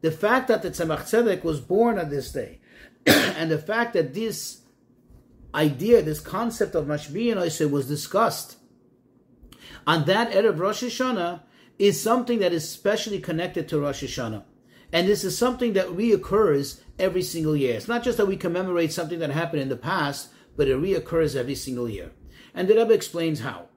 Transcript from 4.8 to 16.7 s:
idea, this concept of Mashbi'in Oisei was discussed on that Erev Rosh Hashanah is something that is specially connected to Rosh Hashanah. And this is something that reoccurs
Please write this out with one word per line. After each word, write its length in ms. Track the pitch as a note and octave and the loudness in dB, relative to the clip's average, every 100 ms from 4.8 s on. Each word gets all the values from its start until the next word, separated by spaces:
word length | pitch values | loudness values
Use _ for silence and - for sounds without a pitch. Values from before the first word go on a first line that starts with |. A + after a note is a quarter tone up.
| _ _ _ - _ _ - | _ _ _ -20 _ _ -10
idea, 480 | D3 D3+ C3 G3 A#3+ | 2 2 2 6 6
this 200 | D#3 D3+ | 6 -4
concept 540 | - F#3+ A#3 A3+ - E3+ | -6 -4 -4 -2 -2 0
of 100 | C#3+ | -2
Mashbi'in 500 | D3 C#3+ D3+ A#3 G#3 | -4 -4 -2 0 2
Oisei 340 | F3 D3+ D3+ | -2 0 0
was 160 | C#3+ B2+ | 0 -2
discussed 680 | D3 - F#3+ A3+ - - - _ _ _ _ _ _ _ _ - - - - - | -4 -2 2 2 0 -12 -18 _ _ _ _ _ _ _ _ -20 -20 -20 -10 0
on 200 | D#3+ D3 | 0 2
that 260 | G3+ A#3 | 2 2
Erev 260 | G3 A3 D#3+ | 2 2 2
Rosh 260 | F#3+ G#3+ | -2 -2
Hashanah 580 | B3 - B3+ A3+ E3+ F3 - _ _ _ | -6 -2 -2 -2 -4 -6 -16 _ _ _
is 220 | G3+ - | 2 4
something 400 | G#3 B3 A#3+ A#3 | 2 0 2 0
that 140 | F#3 | 2
is 160 | E3+ D#3 | 0 -4
specially 500 | - G3+ G#3+ - G3+ | -4 -2 0 -2 -6
connected 480 | - D#3+ F3+ F3+ D3+ | -4 -4 -2 -4 -4
to 120 | D#3 | -2
Rosh 240 | C#3+ C#3 | -2 -4
Hashanah. 400 | C3 - A#2 A2 - _ _ _ _ | -8 -6 -6 -8 -12 _ _ _ _
And 140 | E3 F#3 | 0 2
this 160 | G#3 | 2
is 140 | F#3+ D#3 | 0 0
something 360 | B3 B3 B3 | 0 0 0
that 140 | F#3+ - | 0 0
reoccurs 960 | F3 A#3 G3+ - G3 G#3 C#3+ C#3+ | 0 2 2 2 4 4 4 0